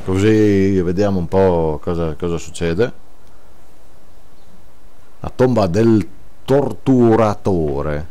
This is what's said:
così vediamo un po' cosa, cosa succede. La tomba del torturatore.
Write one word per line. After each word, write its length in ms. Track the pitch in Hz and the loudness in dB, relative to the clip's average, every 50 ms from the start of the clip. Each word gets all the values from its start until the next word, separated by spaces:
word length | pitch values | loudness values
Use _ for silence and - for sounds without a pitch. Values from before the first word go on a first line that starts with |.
| - | -2
così 760 | 95 92 95 98 110 110 107 107 104 101 98 95 98 98 92 | 0 0 2 4 4 6 6 6 6 4 4 4 4 4 2
vediamo 380 | 87 87 87 90 104 101 98 92 | 2 0 0 2 0 2 2 0
un 80 | 85 | -2
po' 540 | 78 92 95 95 95 87 85 80 78 76 73 | 0 2 4 4 4 4 2 2 0 -2 -2
cosa, 320 | - 90 87 82 85 80 76 | -4 -4 -2 -2 -2 -2 -4
cosa 240 | - 90 87 85 80 | -4 -4 -4 -4 -4
succede. 540 | - 71 - - 85 85 82 90 120 - - - - - - - - - - - - - - - - - - - - - - - - - - - - - - - - - - - - - - - - - - - - - - - | -6 -8 -6 -4 -2 -2 0 0 0 -2 -2 -8 -10 -10 -10 -10 -10 -10 -10 -10 -10 -10 -10 -10 -10 -10 -10 -10 -10 -10 -10 -10 -10 -10 -10 -10 -10 -10 -10 -10 -10 -10 -10 -10 -10 -10 -10 -10 -10 -8 -8 -10 -8 -10 -10 -8
La 140 | - - - | -8 -8 0
tomba 320 | - 123 131 123 110 101 | 2 2 2 4 2 0
del 420 | 90 82 107 113 113 113 107 92 - - - - - - - - | 2 2 2 4 4 4 4 2 -2 -8 -10 -10 -10 -10 -8 -2
torturatore. 1600 | - 135 143 123 - 107 - - 131 131 123 120 113 110 113 113 104 101 - - 107 95 85 80 73 69 69 73 76 73 73 82 - | 0 2 2 2 0 -4 -2 0 2 4 6 6 6 6 6 4 2 0 0 0 0 0 2 0 0 -2 -2 -2 -2 -4 -4 -4 -8